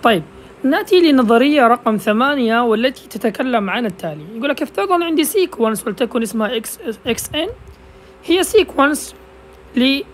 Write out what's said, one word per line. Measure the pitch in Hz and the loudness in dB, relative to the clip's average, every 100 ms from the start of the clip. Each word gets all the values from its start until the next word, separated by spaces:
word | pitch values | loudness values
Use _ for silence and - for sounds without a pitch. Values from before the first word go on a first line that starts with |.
طيب، | - 202 151 - - - | 4 2 -2 -18 -20 -4
نأتي | 262 330 415 359 330 | 0 0 2 4 6
لنظرية | 269 220 233 269 302 233 | 4 4 4 4 4 4
رقم | 240 233 214 | 4 0 -2
ثمانية | - 214 269 285 233 226 | 0 0 0 0 0 0
والتي | 240 220 254 269 - | 0 0 0 -4 -14
تتكلم | 208 226 208 262 240 196 | -6 -4 -2 -2 -2 -2
عن | 202 233 | -4 -4
التالي. | 170 170 151 151 226 | -6 -10 -10 -14 -8
يقول | 277 | -4
لك: | 285 | -4
افترض | 302 - 392 | -4 -4 0
أن | 349 | 0
عندي | 339 302 | 0 0
سيكونس | 302 415 359 - 226 214 - | 0 0 -2 0 -2 -2 -6
ولتكن | 196 233 240 | -4 -4 -2
اسمها | 226 226 214 226 | -4 -4 -4 -4
إكس، | 220 - 254 208 - | -8 -12 -10 -8 -6
إكس | 226 - 302 | -6 -6 -6
إن. | 370 480 - - - - - - - | -6 -8 -18 -20 -20 -20 -20 -20 -2
هي | 349 | 0
سيكونس | - 440 - - 277 302 - - - - - - - - | 2 2 2 2 2 2 -6 -18 -20 -20 -20 -20 -6 0
ل | 254 277 - | 2 0 -4